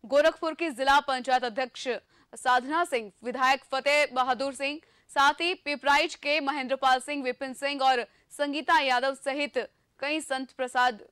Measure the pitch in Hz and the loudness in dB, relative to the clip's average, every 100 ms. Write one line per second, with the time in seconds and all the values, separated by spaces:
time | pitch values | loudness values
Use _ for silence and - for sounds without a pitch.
0 | 220 277 311 320 330 311 339 233 269 277 | 2 4 4 2 -6 -4 -6 -2 4 4
1 | 285 262 254 254 247 214 262 - 262 220 | 2 -4 0 0 0 -4 -6 -6 -6 -6
2 | _ _ _ 233 262 247 254 311 349 254 | _ _ _ -6 0 0 0 -2 0 -2
3 | 214 _ 226 240 254 269 - 262 262 294 | -6 _ -10 0 2 0 -2 -2 2 2
4 | 285 254 254 247 269 262 277 302 _ _ | 2 0 0 0 -2 -4 -6 -6 _ _
5 | _ - 277 294 339 370 - 285 277 285 | _ 2 2 4 -2 -2 -4 -2 2 2
6 | 320 - 285 302 277 294 254 269 269 262 | 2 -2 -2 0 0 -4 -2 0 2 2
7 | 254 294 254 247 269 247 277 285 262 254 | 0 -6 -4 -6 -8 -6 -6 0 2 2
8 | 220 _ _ - 285 285 311 330 269 247 | -2 _ _ -6 -4 -4 2 2 4 0
9 | 262 269 - 269 285 262 220 _ _ _ | 0 -4 -4 -2 -2 -4 -6 _ _ _
10 | 277 311 - 262 262 - 254 254 247 214 | -4 -4 -4 -6 -6 -6 -4 2 0 0
11 | - | -14